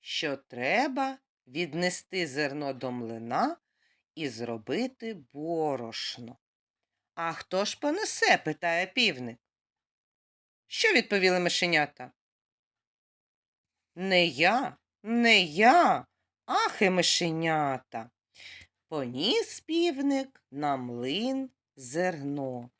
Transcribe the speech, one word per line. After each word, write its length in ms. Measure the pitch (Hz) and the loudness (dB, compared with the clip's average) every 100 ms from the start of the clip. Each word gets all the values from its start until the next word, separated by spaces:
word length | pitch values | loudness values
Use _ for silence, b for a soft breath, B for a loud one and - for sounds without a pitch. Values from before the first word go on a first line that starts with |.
Що 360 | - - 156 135 | -8 -6 -4 -6
треба 800 | _ 120 127 196 294 262 175 - _ _ _ | _ -4 0 2 0 -2 -4 -6 _ _ _
віднести 800 | 131 175 151 180 175 - 190 165 | -8 -6 -2 -2 -2 -6 -6 -4
зерно 460 | 131 147 143 143 | -2 -4 -2 -6
до 200 | 131 127 | -6 -6
млина 640 | 123 113 113 117 135 254 339 _ _ _ _ _ | -6 -8 -8 -4 0 0 -2 _ _ _ _ _
і 140 | - 147 | -8 -8
зробити 840 | 110 117 113 107 156 254 254 226 | -6 -8 -8 -4 -4 -4 _ -12
борошно. 1200 | 202 131 143 156 170 156 135 113 113 - - 117 123 _ _ _ _ _ _ _ | -12 -14 -10 -6 -2 -2 -2 -6 -10 -10 -10 -16 -18 _ _ _ _ _ _ _
"А 180 | - 165 | -8 -6
хто 320 | 156 - 185 | -6 -4 -2
ж 140 | 214 - | -2 -2
понесе?" — 580 | 294 339 440 - 427 190 | -2 -2 -2 2 4 4
питає 420 | - 156 170 170 185 | 2 -4 -2 0 -2
півник. 520 | - 226 135 123 120 _ _ _ _ _ _ _ _ _ _ _ _ _ | 2 0 0 -8 -12 _ _ _ _ _ _ _ _ _ _ _ _ _
Що 260 | - 453 | 0 4
відповіли 480 | 339 - 202 185 180 | 4 2 2 4 4
мишенята? 720 | 175 - 180 160 147 _ 127 _ _ _ _ _ _ _ _ _ _ _ _ _ _ _ _ _ _ | 2 0 2 2 2 _ -20 _ _ _ _ _ _ _ _ _ _ _ _ _ _ _ _ _ _
"Не 320 | - 190 185 175 | -8 2 4 4
я, 500 | 127 170 233 262 - _ _ | 4 4 4 -2 -10 _ _
не 380 | 202 233 233 214 | -2 2 6 6
я, 640 | 175 151 226 339 294 147 - _ _ _ - | 4 6 8 8 6 2 -4 _ _ _ -4
ах 360 | 320 440 - | 0 0 2
і 80 | 196 | 2
мишенята!" 1200 | 185 170 - 160 160 165 160 143 131 _ 117 113 _ _ B B B B _ _ | 4 2 2 0 0 0 2 0 -2 _ -12 -12 _ _ B B B B _ _
Поніс 720 | 156 127 127 - 440 - - | -6 -6 -2 0 0 -2 -8
півник 840 | - 330 339 269 277 269 269 _ _ | -4 0 0 0 0 0 -2 _ _
на 260 | 139 147 135 | -4 -2 -2
млин 720 | 123 120 123 165 240 269 262 _ _ - | -4 -4 -4 -2 -2 -4 -6 _ _ -16
зерно. 920 | 123 147 185 165 139 143 135 127 120 _ | -8 -2 -2 -2 -6 -4 -6 -8 -12 _